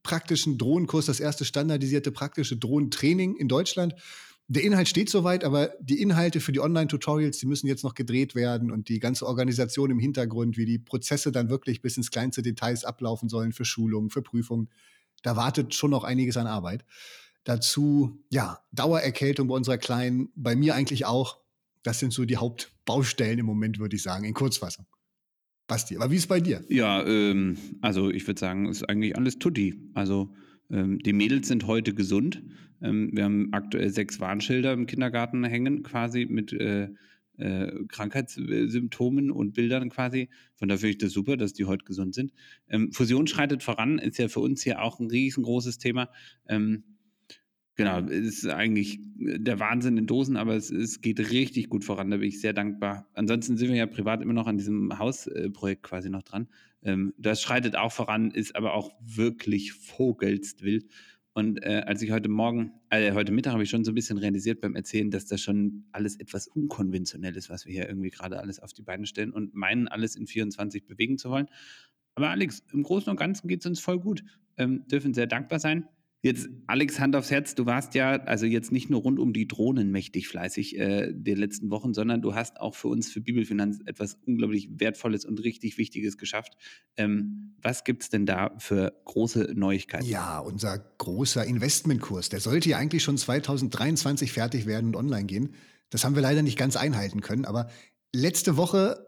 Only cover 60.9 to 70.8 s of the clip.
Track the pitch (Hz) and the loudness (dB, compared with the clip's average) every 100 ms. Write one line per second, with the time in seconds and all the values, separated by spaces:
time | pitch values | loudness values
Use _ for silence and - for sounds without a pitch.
60.9 | - - _ _ - 107 104 - 107 - | -20 -20 _ _ -2 0 0 0 0 0
61.9 | 104 110 110 110 107 117 117 113 - _ | -4 0 0 0 2 2 0 -4 -8 _
62.9 | 110 104 101 104 110 139 117 104 113 110 | 2 4 2 2 0 2 0 0 0 0
63.9 | 110 110 101 104 98 104 110 104 - - | -2 -2 -2 -2 0 -2 -2 -2 -4 -2
64.9 | 110 104 98 - 101 - 104 101 101 - | -2 0 -4 -4 -6 0 0 0 -4 -12
65.9 | 104 104 104 104 101 - 156 147 - 95 | -6 -6 -6 -10 -10 -6 -4 -4 -2 -2
66.9 | 92 90 - 92 90 - 92 - 92 90 | -2 -4 -8 -8 -10 -12 -14 -10 -8 -6
67.9 | 98 95 - 92 92 101 92 - - 101 | -6 -8 -8 -10 -8 -10 -12 -16 -18 -12
68.9 | 95 104 - 110 107 101 101 92 120 120 | -10 -8 -6 -4 -4 -6 -2 0 2 0
69.9 | 107 110 - 107 113 107 101 101 101 | -2 -4 -4 -6 -4 -4 -4 -6 -8